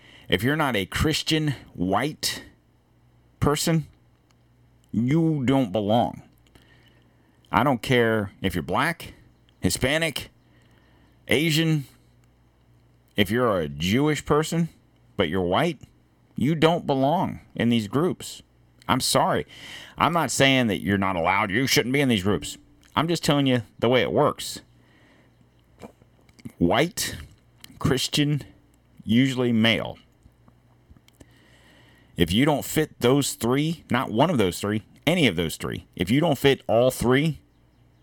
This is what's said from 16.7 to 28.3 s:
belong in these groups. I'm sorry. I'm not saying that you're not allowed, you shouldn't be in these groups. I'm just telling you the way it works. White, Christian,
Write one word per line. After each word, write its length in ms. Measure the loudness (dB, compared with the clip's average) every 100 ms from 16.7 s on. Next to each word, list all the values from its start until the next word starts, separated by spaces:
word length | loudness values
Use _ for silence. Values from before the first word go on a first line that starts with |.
| 2 -2
belong 540 | 0 0 0 -2 -6 -10
in 140 | -2 0
these 200 | 2 0
groups. 540 | 0 0 -2 -10 -18 -20 _ _ _ -2
I'm 120 | 0
sorry. 460 | 2 0 2 -2 -4 -14 -20 -20 -10 0
I'm 140 | 0
not 180 | 2 0
saying 380 | 2 4 4 2
that 120 | 0
you're 180 | 0 0
not 180 | 0 0
allowed, 340 | 0 0 0
you 160 | -2 0
shouldn't 260 | 0 0
be 80 | 0
in 80 | 2
these 140 | 2
groups. 340 | 0 -2 -4 -14 _ _ -6
I'm 140 | -2 0
just 160 | 0
telling 220 | 0 2 2
you 160 | 0 -2 -2
the 100 | 2
way 140 | 2
it 100 | 2
works. 480 | 2 0 -2 -10 -14 -18 _ _ _ _ _ _ _ _ _ _ _ -20 _ _ _ _ _ -14 -2
White, 580 | 0 2 0 -4 -8 -10 -16 -20 _ _ -20 -6
Christian, 640 | -2 0 -2 0 0